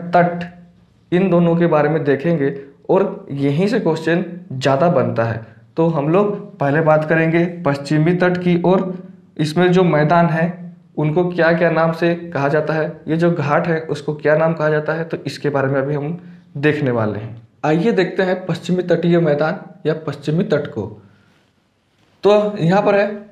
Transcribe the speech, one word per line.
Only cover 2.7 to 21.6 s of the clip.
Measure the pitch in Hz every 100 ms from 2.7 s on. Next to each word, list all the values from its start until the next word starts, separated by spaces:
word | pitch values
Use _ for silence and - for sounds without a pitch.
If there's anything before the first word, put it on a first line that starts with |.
| - -
और | 180 202 - -
यहीं | 139 139 143 202
से | 226
question | 170 151 160 170 196 - -
ज़्यादा | 131 139 135 170
बनता | - 127 117
है। | 117 110 - - _ -
तो | 165
हम | 156 147
लोग | 180 208 - - -
पहले | 143 147
बात | 156 156 156
करेंगे | 160 160 170 175 -
पश्चिमी | 139 139 - 156 156 175
तट | 180 175
की | 180 170
और | 175 190 - - - - - -
इसमें | 151 175 180
जो | 180 175
मैदान | 151 151 170 165
है | 160 170 - - - _ -
उनको | 151 156 175
क्या | 175 160
क्या | 170 170
नाम | 160 165
से | 165 170 170 -
कहा | 131 143
जाता | 156 151
है, | 156 156 - -
ये | 165
जो | 170
घाट | 165 139 151 170
है | 160
उसको | 160 147 - 147
क्या | 147 156
नाम | 160
कहा | 165 151
जाता | 151 151
है, | 160
तो | 165 -
इसके | 139 - 147
बारे | 139 135
में | 139
अभी | 139 143
हम | 147 175 - - - 143
देखने | 147 147 135
वाले | 120 107 101
हैं। | 110 - - _ 147
आइए | 160 226
देखते | 185 175 -
हैं | 185 185 -
पश्चिमी | 165 - 180 175
तटीय | 165 175 170
मैदान | 160 147 156 - - - 147
या | 156
पश्चिमी | - 131 - 160 -
तट | 147 -
को। | - 95 - - _ _ _ _ _